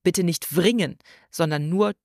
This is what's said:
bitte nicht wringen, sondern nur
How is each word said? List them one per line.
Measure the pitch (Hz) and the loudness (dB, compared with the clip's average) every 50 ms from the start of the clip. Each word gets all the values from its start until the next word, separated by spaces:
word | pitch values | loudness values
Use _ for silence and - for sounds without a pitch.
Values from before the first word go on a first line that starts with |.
bitte | - 180 175 196 180 | -2 0 0 2 0
nicht | 175 160 - - - 143 | 0 0 -2 -4 -4 0
wringen, | 175 170 208 240 233 180 135 - - _ - - - _ _ | 2 2 2 2 0 -2 -4 -6 -12 _ -20 -20 -20 _ _
sondern | - - 165 156 151 147 147 156 | -4 -2 0 0 0 -2 -2 -2
nur | 175 190 208 208 202 _ | 0 0 0 -2 -4 _